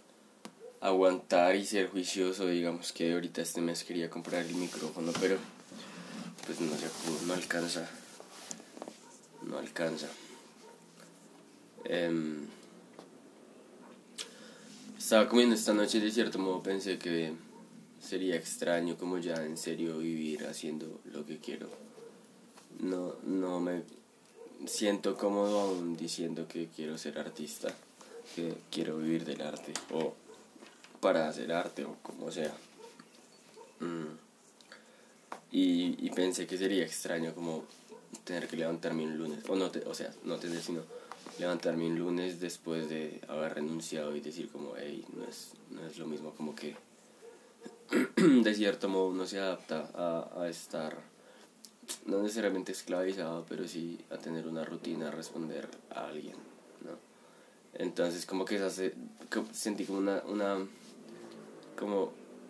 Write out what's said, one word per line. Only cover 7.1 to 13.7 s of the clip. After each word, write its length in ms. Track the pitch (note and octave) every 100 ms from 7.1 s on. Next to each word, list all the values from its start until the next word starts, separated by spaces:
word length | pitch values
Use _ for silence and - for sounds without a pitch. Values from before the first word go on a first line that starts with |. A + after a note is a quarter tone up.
| D2+ E2+
no 80 |
alcanza, 540 | F2+ E2+ E2+ E2+ F2 - - - - - - - - - - - - - - - -
no 160 | - C#2+
alcanza. 500 | D2 - E2 D#2 D2 - - - - - - - - - - - - - - - - -
Em, 600 | - E2+ E2+ E2 D#2 D2+ D2 - - - - - - - - - - - -